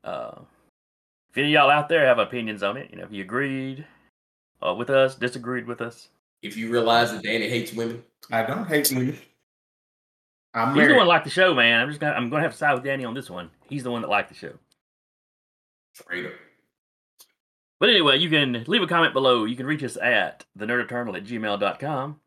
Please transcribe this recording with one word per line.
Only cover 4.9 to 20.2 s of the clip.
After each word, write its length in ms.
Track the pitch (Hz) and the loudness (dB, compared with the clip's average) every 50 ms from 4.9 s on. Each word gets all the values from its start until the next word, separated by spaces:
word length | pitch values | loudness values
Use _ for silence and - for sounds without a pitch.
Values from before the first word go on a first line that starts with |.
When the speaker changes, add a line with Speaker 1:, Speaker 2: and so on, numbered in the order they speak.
| 139 135 135 135 131 | 4 4 4 2 0
Speaker 1:
disagreed 500 | - 120 123 - 131 117 120 127 123 113 | -4 -6 -6 -6 -6 -8 -6 -8 -8 -8
with 140 | 117 120 - | -10 -10 -10
us. 300 | 120 117 117 - - _ _ _ _ _ _ _ | -10 -12 -12 -16 -20 _ _ _ _ _ _ _
Speaker 2:
If 140 | - 104 104 | -16 -14 -10
you 140 | 110 113 113 | -10 -6 -2
realize 400 | 117 120 113 113 117 117 120 113 | 0 0 2 4 4 4 2 2
that 140 | 110 101 92 | -2 -6 -6
Danny 240 | 104 113 117 104 110 | -4 -2 -2 -2 -2
hates 240 | 123 113 - - | -4 -4 -4 -6
women. 320 | 107 113 117 117 120 120 - _ _ _ - - | -8 -6 -6 -6 -8 -10 -16 _ _ _ -12 -4
Speaker 3:
I 140 | 117 113 113 | -2 -2 -2
don't 220 | 120 139 - 220 165 | -2 -4 -6 -4 0
hate 200 | 156 147 143 - | 0 0 0 0
women. 260 | 135 131 127 135 151 - - _ _ _ _ _ _ _ _ _ _ _ _ _ _ _ _ _ _ _ _ _ _ _ _ _ - | -2 0 -2 -2 -4 -8 -14 _ _ _ _ _ _ _ _ _ _ _ _ _ _ _ _ _ _ _ _ _ _ _ _ _ -4
I'm 140 | 117 113 127 | -2 -2 2
Speaker 1:
He's 60 | 143 | 4
the 60 | 147 | 4
Speaker 3:
married. 160 | 151 143 - | 6 8 8
Speaker 1:
one 100 | 247 196 | 8 8
that 20 | 175 | 6
liked 160 | 170 156 - | 4 4 2
the 60 | 147 | -2
show, 220 | - 175 185 185 | 2 2 4 4
man. 280 | 160 127 117 117 117 117 | 4 4 4 4 4 4
I'm 80 | 123 143 | 2 0
just 120 | 147 147 | -4 -4
gonna, 140 | 156 151 - | -4 -2 -2
I'm 160 | - 123 117 | -2 -4 -2
gonna 120 | 147 151 160 | -2 -2 -2
have 80 | 156 | -2
to 60 | - - | -4 -2
side 160 | 156 147 139 | 0 0 0
with 100 | 123 127 | 0 -2
Danny 200 | 139 135 135 127 | -4 -6 -6 -6
on 100 | 117 117 | -8 -10
this 140 | - - - | -10 -12 -12
one. 220 | 92 90 87 82 _ _ _ _ | -14 -14 -14 -14 _ _ _ _
He's 140 | 143 143 | -10 -8
the 80 | 123 127 | -6 -6
one 120 | 120 117 | -6 -6
that 60 | 113 - | -4 -2
liked 200 | 208 202 - - | -2 -2 -2 -4
the 80 | - | -12
show. 160 | - - - - - _ _ _ _ _ _ _ _ _ _ _ _ _ _ _ _ _ _ _ _ _ _ _ _ _ _ _ | -16 -16 -16 -16 -18 _ _ _ _ _ _ _ _ _ _ _ _ _ _ _ _ _ _ _ _ _ _ _ _ _ _ _
Speaker 2:
Straight 320 | - - - 90 90 - | -20 -14 -10 -10 -8 -8
up. 60 | - - - _ _ _ _ _ _ _ _ _ _ _ _ _ _ _ _ - _ _ _ _ _ _ _ _ _ _ _ | -10 -14 -16 _ _ _ _ _ _ _ _ _ _ _ _ _ _ _ _ -20 _ _ _ _ _ _ _ _ _ _ _
Speaker 1:
But 100 | - 226 | 2 4
anyway, 280 | 233 196 160 143 131 143 | 4 4 4 4 4 2
you 120 | 175 165 | 2 2
can 340 | 156 151 143 131 120 117 120 151 | 2 2 2 0 -2 -6 -4 0
leave 140 | 196 240 | 0 0
a 40 | 185 | 0
comment 260 | 165 170 170 165 151 | 2 2 2 2 2
below. 320 | - 131 135 131 123 117 110 | 2 2 4 4 4 4 2
You 120 | 110 123 | -2 -4
can 100 | 123 127 | -6 -4
reach 160 | 139 156 143 | -4 -4 -4
us 140 | 139 117 - | -4 -8 -6
at 480 | - 101 120 120 104 | -2 0 2 2 2